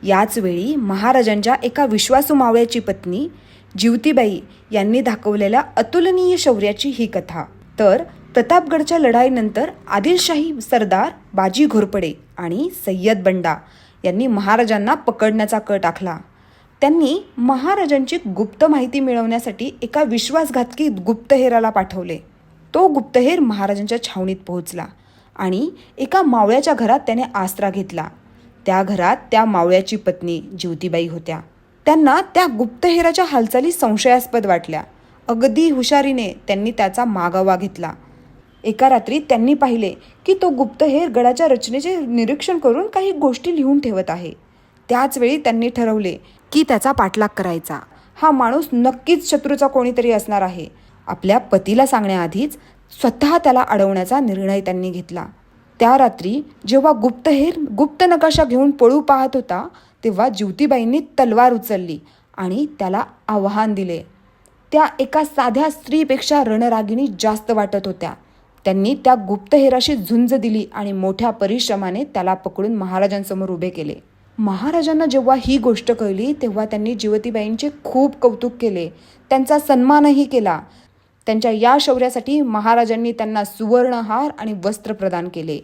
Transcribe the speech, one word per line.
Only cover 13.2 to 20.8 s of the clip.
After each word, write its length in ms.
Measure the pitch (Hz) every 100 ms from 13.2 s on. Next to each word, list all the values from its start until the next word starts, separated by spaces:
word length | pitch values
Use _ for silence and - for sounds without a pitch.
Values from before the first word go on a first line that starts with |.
बंडा 320 | 185 185 170 156 - - _ _
यांनी 240 | 185 185 262
महाराजांना 680 | 208 196 226 233 214 202
पकडण्याचा 680 | 302 - 226 220 220 214 220
कट 260 | 214 202 175
आखला. 320 | 170 190 165 - _ _ _ _ _
त्यांनी 440 | 285 330 285 339 - -
महाराजांची 800 | 240 269 277 403 349 285 262 339 220 185
गुप्त 280 | 208 - 311
माहिती 340 | 294 247 269
मिळवण्यासाठी 720 | 269 240 226 233 233 202 254 -
एका 220 | 233 294
विश्वासघातकी 840 | 302 226 - 302 311 254 240 -